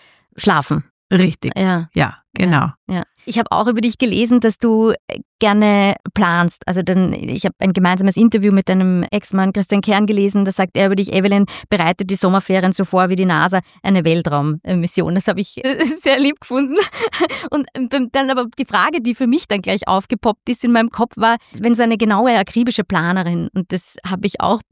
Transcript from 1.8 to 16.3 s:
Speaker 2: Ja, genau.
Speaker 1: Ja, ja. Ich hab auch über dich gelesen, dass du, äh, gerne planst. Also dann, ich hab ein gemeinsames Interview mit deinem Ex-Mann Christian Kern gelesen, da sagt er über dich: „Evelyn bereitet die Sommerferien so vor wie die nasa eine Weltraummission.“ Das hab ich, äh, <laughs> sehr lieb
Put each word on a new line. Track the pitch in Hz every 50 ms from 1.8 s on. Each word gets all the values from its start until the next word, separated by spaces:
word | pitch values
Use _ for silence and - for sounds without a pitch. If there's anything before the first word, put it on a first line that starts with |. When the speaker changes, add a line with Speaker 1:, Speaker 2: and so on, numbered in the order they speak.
| 165 160 _
Speaker 2:
Ja, | 165 143 - - - _ _ _
genau. | - 185 185 160 139 - 143 - - _ -
Speaker 1:
Ja, | 190
ja. | 175 - - _ _ _
Ich | - 220 233
hab | 226 -
auch | - 165 214 233
über | 226 226
dich | 220 240 214 -
gelesen, | 262 233 180 - 233 226 247 247
dass | - 220 202 -
du, | - 233 220 220 220 226 - - - -
äh, | - - - - _ _
gerne | - 208 202 214 214 208 202 202 196 202 - - - 190 -
planst. | 202 202 175 170 175 175 170 - - -
Also | - 180 185 180
dann, | - 185 190 185 170 -
ich | - - - 123 202 -
hab | 185 - -
ein | 190 190 175
gemeinsames | 196 185 180 185 185 196 196 -
Interview | - 226 233 - 214 196 208 196
mit | 196 185 -
deinem | 185 185 185 185 185 175 175 -
Ex-Mann | - 208 - - - 190 190 196 190
Christian | 208 190 - 208 202 196
Kern | 220 202 202 214
gelesen, | 202 214 196 196 202 196 202 196
da | 190 190
sagt | - 190 180 -
er | - 196
über | 190 196
dich: | 196 202 - -
„Evelyn | 190 185 202 202 202 202 - - - - -
bereitet | 214 185 165 165 185 - 202 185
die | 196
Sommerferien | - - 196 185 196 - - 190 190 185 185 190
so | - 196
vor | - - 185 180 180
wie | 190
die | 180 190
nasa | 180 165 151 156 180 190 185 175 - _ _ -
eine | 190 196 185 160
Weltraummission.“ | 165 165 170 160 165 143 147 143 151 151 165 - - 185 175 165 175 - - 165 160 175
Das | 190 - -
hab | 180 180
ich, | 196 - - - -
äh, | 262 277 - 320
<laughs> |
sehr | 240 311 330 - 269 277 269
lieb | 277 277